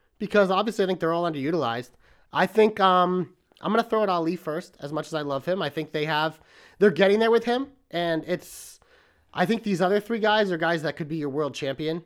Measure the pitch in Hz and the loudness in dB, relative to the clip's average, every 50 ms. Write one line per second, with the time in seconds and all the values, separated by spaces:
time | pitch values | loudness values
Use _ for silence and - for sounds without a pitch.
0 | _ _ _ - 214 - - 208 196 185 190 185 214 226 - - 196 185 185 - | _ _ _ -10 -4 2 4 4 4 4 2 0 0 -2 0 -2 0 0 -2 -2
1 | 170 160 165 170 175 170 156 143 131 147 170 170 139 117 113 123 123 - _ _ | 0 -2 0 0 -2 -2 -4 -4 -4 -2 -2 0 0 -2 -4 -4 -8 -12 _ _
2 | _ _ _ _ _ _ - 143 180 185 - 220 214 220 214 208 190 190 180 180 | _ _ _ _ _ _ -2 0 0 2 4 4 4 4 4 4 4 6 6 6
3 | 180 175 180 180 170 - - _ _ _ _ - - 175 208 226 226 233 247 220 | 4 4 2 0 -2 -4 -8 _ _ _ _ -8 -4 0 0 0 0 2 0 0
4 | 214 196 180 175 165 160 180 170 - 160 151 170 - - _ - - 143 151 156 | 0 2 0 0 0 -2 -4 -4 -6 -6 -6 -6 -8 -12 _ -16 -12 -8 -6 -8
5 | 156 - 165 151 147 143 139 139 131 170 180 190 165 143 - 160 156 151 - 156 | -6 -6 -6 -6 -6 -4 -6 -4 -4 -4 -4 -2 -4 -4 -6 -6 -8 -6 -4 -4
6 | 151 156 156 151 156 160 156 - _ _ _ - - - _ - 190 208 156 156 | -2 -2 0 0 -2 -2 -4 -8 _ _ _ -20 -20 -12 _ 2 2 4 4 4
7 | 196 196 202 214 226 226 233 226 226 240 240 262 277 - - _ _ _ - 170 | 4 4 4 4 4 4 2 2 2 0 -2 -2 -4 -8 -12 _ _ _ -6 -4
8 | 175 170 165 160 156 165 180 170 - - - - - - - - _ _ _ _ | -2 0 -2 -2 -2 -4 -6 -6 -8 -12 -20 -20 -20 -20 -20 -20 _ _ _ _
9 | _ _ _ _ _ _ - - 185 180 226 226 226 214 196 160 185 180 202 208 | _ _ _ _ _ _ -4 -2 0 0 0 -2 -2 -2 -2 0 2 2 2 0
10 | 202 - 233 220 208 214 214 220 214 190 180 160 170 165 170 160 151 151 139 - | 0 -2 -4 -2 0 2 2 2 2 0 0 0 0 0 0 -2 -4 -6 -6 -6
11 | 165 143 165 160 147 143 131 151 151 139 - - 151 135 135 - 156 156 160 170 | -8 -8 -6 -6 -6 -4 -2 -2 -4 -4 -4 -6 -6 -6 -6 -6 -4 -6 -6 -6
12 | 165 | -8